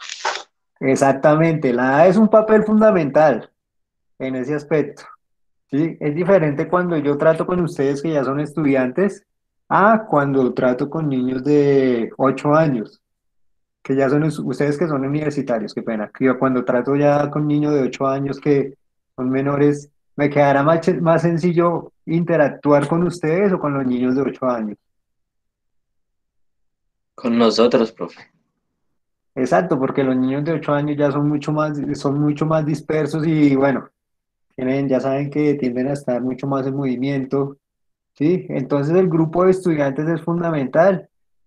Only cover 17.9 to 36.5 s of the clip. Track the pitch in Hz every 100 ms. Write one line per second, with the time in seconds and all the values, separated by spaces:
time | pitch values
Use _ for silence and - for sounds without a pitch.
17.9 | - 135 135 139 139 151 139 139 - _
18.9 | _ _ - 127 135 143 143 147 143 -
19.9 | _ _ - 143 147 143 139 151 165 185
20.9 | 160 165 165 170 165 175 165 170 165 -
21.9 | _ - 170 170 160 143 - 147 143 143
22.9 | 165 175 - 156 175 202 175 151 139 127
23.9 | 123 127 131 127 - 127 120 107 - _
24.9 | _ _ _ _ _ _ _ _ _ _
25.9 | _ _ _ _ _ _ _ _ _ _
26.9 | _ _ - 120 117 113 104 117 131 110
27.9 | - 85 - - _ _ _ _ _ _
28.9 | _ _ _ _ 131 127 175 180 143 135
29.9 | - 131 127 131 139 151 151 147 147 147
30.9 | 147 143 143 147 147 151 151 151 147 139
31.9 | 143 139 143 147 147 160 160 151 156 -
32.9 | 156 147 160 160 156 143 135 139 123 -
33.9 | _ _ _ _ _ _ - 127 139 139
34.9 | 127 135 139 143 147 147 143 127 123 135
35.9 | 143 127 120 127 127 139